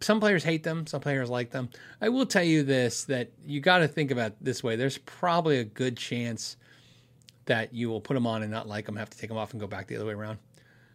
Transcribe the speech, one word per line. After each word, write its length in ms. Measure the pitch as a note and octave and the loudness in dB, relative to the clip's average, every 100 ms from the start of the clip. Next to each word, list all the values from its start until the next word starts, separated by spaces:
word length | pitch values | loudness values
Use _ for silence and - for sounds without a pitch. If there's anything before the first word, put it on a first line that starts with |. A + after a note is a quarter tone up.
some 180 | - G#3+ | 0 2
players 260 | G#3 F#3 | 4 2
hate 180 | C#3+ D#3+ | 2 -2
them, 240 | E3 D#3+ D#3 | -2 -4 -4
some 140 | D3 | -4
players 300 | D3 C#3 A#2+ | -2 -2 0
like 200 | B2 A#2+ | -2 -4
them. 180 | C3 B2 - - - | -4 -6 -10 -20 -4
I 80 | G#3+ | 0
will 180 | B3+ C4 | 2 2
tell 160 | G3 | 4
you 200 | E3+ D#3 | 6 4
this, 420 | C#3 C3 A#2+ - | 4 4 2 0
that 260 | - C3 A#2+ - - | -2 -2 -4 -10 -6
you 140 | C#3+ | 0
gotta 260 | C#3+ F3+ D#3 | 6 6 6
think 240 | - C#3+ | 2 0
about 220 | B2 A2 | 0 -2
it 40 | - | -2
this 220 | B2+ A#2 | -4 -2
way. 120 | A#2+ A2+ | 0 0
There's 220 | C3+ - | 0 -2
probably 600 | - - F3 E3+ D#3+ C3+ | -12 -4 0 2 4 2
a 60 | |
good 320 | A2 - C3 A#2+ | 0 -2 -2 -2
chance 600 | - A#2+ A#2+ A2 - - - - - - _ _ - - | -4 -4 -4 -6 -10 -12 -20 -20 -20 -20 _ _ -20 -8
that 280 | - A#2 A2 | 0 0 0
you 160 | A#2 A#2+ | -4 -4
will 120 | A2 | -4
put 160 | - C3+ | -2 0
'em 100 | A#2 | 0
on 160 | A2 | 0
and 80 | G#2+ | -2
not 160 | A2 A2+ | -6 -6
like 220 | G#2 A2 | -8 -6
'em, 80 | G#2+ | -8
have 140 | G#2+ | -10
to 80 | - | -10
take 120 | A2 | -8
'em 60 | A2 | -6
off 160 | G#2+ | -6
and 80 | A2 | -8
go 60 | G2+ | -8
back 200 | G2+ G2 | -8 -8
the 100 | A#2 | -6
other 100 | G#2+ | -6
way 80 | |
around. 240 | G#2 G#2+ A2 _ - - - - | -6 -8 -10 _ -20 -20 -20 -20